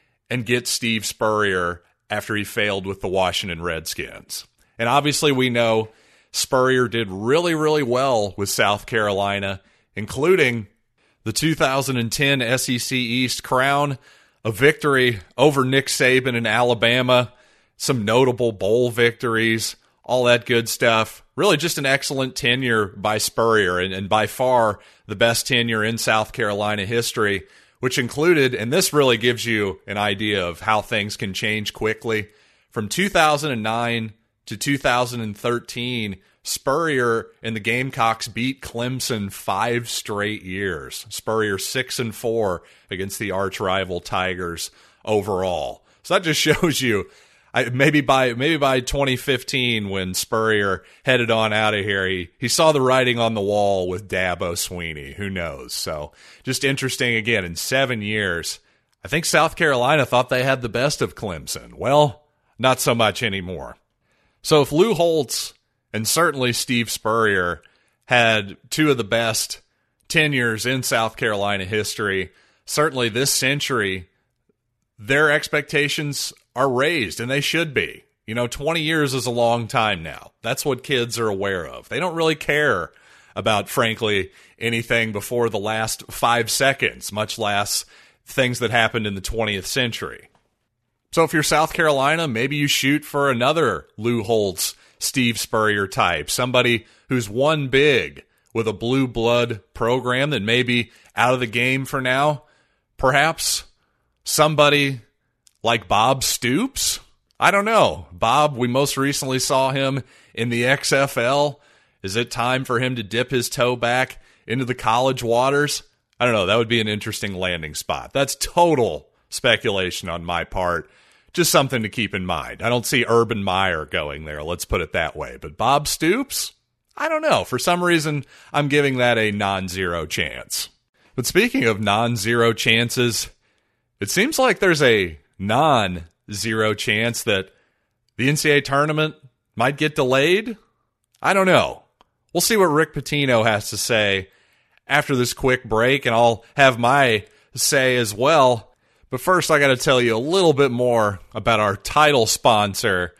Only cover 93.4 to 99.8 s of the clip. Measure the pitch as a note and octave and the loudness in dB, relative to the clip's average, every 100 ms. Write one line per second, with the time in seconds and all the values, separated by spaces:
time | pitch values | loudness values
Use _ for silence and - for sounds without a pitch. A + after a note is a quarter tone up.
93.4 | B2+ D#3+ C3 E2+ - - A2 A#2+ G#2 A2+ | 2 2 0 0 -6 -6 -2 0 0 0
94.4 | G2+ E2 - - _ - - C#3 A#2+ A2 | 0 -2 -6 -8 _ -10 -4 0 0 -2
95.4 | - A2+ G#2+ G#2 F#2+ - G2 E2 D#2 - | -2 0 2 0 -2 0 0 0 -4 -4
96.4 | B2+ B2 B2 A#2 - _ - C3 G2+ A2 | 0 2 2 0 -4 _ -4 -4 -2 0
97.4 | C#3+ D#3 C3+ C3+ D3 B2+ D2+ C#2+ - _ | 0 0 0 2 4 2 0 -10 -20 _
98.4 | _ A2+ A2 G2 A#2 C3+ C3 A#2 A2+ A#2+ | _ -4 -4 -4 -2 0 0 0 2 2
99.4 | A#2+ G#2+ - - | 0 -4 -12 -4